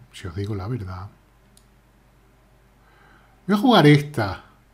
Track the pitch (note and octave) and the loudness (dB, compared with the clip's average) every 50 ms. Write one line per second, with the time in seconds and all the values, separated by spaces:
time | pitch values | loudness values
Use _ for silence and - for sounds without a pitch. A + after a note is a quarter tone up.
0 | - _ - - - F2+ D#2+ G2 G2+ G2+ A2 G2 F#2+ G#2+ C3 A2 G2 F#2 F#2 F2+ | -18 _ -20 -16 -16 -12 -10 -10 -8 -8 -8 -8 -8 -8 -8 -8 -8 -10 -12 -14
1 | F#2+ G2+ - _ _ _ _ _ _ _ _ _ _ _ _ _ _ _ _ _ | -16 -18 -20 _ _ _ _ _ _ _ _ _ _ _ _ _ _ _ _ _
2 | _ _ _ _ _ _ _ _ _ _ _ _ _ _ _ _ _ _ _ _ | _ _ _ _ _ _ _ _ _ _ _ _ _ _ _ _ _ _ _ _
3 | _ _ _ _ _ _ _ _ _ F3+ G3+ G#3 - C4 A3+ F#3+ D3 D3 D3 C#3+ | _ _ _ _ _ _ _ _ _ -2 -2 0 2 4 4 6 8 8 6 6
4 | D3 - - - G#2+ G2 F#2 - - _ _ _ _ _ | 2 -2 -6 -6 -6 -6 -6 -10 -14 _ _ _ _ _